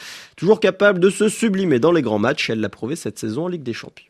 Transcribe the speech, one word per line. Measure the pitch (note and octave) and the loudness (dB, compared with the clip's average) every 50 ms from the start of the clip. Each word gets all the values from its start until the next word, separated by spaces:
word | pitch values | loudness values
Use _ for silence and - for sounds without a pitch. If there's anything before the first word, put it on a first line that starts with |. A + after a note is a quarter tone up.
| - - - - - - _ - | -10 -16 -18 -20 -20 -20 _ -2
toujours | - F3 A3 G#3+ | 2 2 4 4
capable | - F#3+ F#3 - G3+ G3+ G3+ F3+ | 4 0 2 4 4 2 4 4
de | F3 G3+ | 2 2
se | G3 - G3+ A3 | 2 2 0 0
sublimer | - - - A#3 F#3+ F#3+ G3 F3 C#3+ A#2+ | 0 0 0 0 0 0 0 2 2 2
dans | A#2+ D#3+ | 4 4
les | F3 E3 C3+ | 4 2 2
grands | A2+ G#2+ G#2 | 0 0 2
matchs. | G2+ A#2+ D3+ - - - | 2 0 0 0 -2 -4
Elle | A#2 A2 | -4 -4
l'a | G#2+ G2+ | -4 -6
prouvé | - - - A#2 D3+ | -6 -8 -8 -8 -8
cette | F3 - A#2+ - - | -8 -8 -10 -10 -8
saison | - A2 G#2+ C3 E3 | -8 -8 -6 -6 -6
en | F3+ | -6
Ligue | F3+ E3+ C3+ | -6 -8 -8
des | A#2+ A2+ | -8 -10
Champions. | - - - - - - - | -10 -10 -18 -20 -20 -16 -10